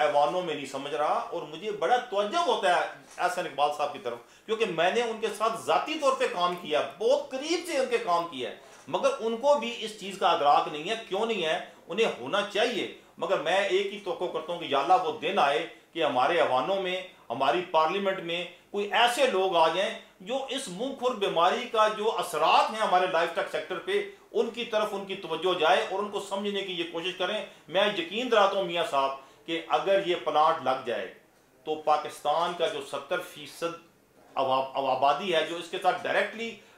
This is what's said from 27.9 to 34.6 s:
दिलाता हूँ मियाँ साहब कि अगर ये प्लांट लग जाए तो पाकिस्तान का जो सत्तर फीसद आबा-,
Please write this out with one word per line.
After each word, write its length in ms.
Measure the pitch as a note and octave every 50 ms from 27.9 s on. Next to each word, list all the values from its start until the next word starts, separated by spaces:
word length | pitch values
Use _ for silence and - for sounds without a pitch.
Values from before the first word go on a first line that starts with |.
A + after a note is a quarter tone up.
| - E3+ D#3+ - F#3+ A3+ B3+ B3
दिलाता 280 | A3+ G#3+ G3 G3 G3 G3
हूँ 80 | F#3 F3
मियाँ 180 | E3+ E3+ D#3+
साहब 340 | - C#3+ C#3 C3+ C3+ C3+ - - - - - - -
कि 100 | E3 E3 D#3+ -
अगर 360 | C#3+ D#3 D#3+ F#3 G3 G3 D#3+ E3+
ये 80 | F3 D#3+
प्लांट 440 | - D#3 D3 D3+ D#3 D#3+ D#3+ B2+ B2+ B2+
लग 180 | A2 - - A#2+
जाए 180 | A2 G#2 F#2+ F2 - - _ _ _ _ _ _ _ _ -
तो 100 | D#3 D#3 D#3 -
पाकिस्तान 680 | D3+ D3+ D3+ - C3+ - - - D3 D3+ E3 F3 F3 F3+
का 140 | E3+ E3 D3+
जो 120 | D3+ C#3+ C3+
सत्तर 340 | - C#3+ C#3 - - F3+ E3+ -
फीसद 540 | - - D3+ D3 C3 - - E3 E3+ D#3+ - - - _ _ _ _ _ _ - - -
आबा-, 360 | C3 C3+ C3 C3 C3